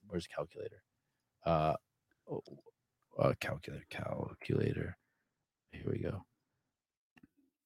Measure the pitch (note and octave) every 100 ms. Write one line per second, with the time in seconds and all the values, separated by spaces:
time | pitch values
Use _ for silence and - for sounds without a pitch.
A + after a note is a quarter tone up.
0 | G2+ F2+ - - D2+ D2 C#2+ - _ _
1 | _ _ _ _ E2 D#2+ D#2 C#2+ - _
2 | _ _ - D3+ - - - _ _ _
3 | _ - C#2 - - D#2+ - C#2 - -
4 | - - - - - - - - - -
5 | _ _ _ _ _ _ _ - - -
6 | E2 G2 - _ _ _ _ _ _ _
7 | _ - - _ _ _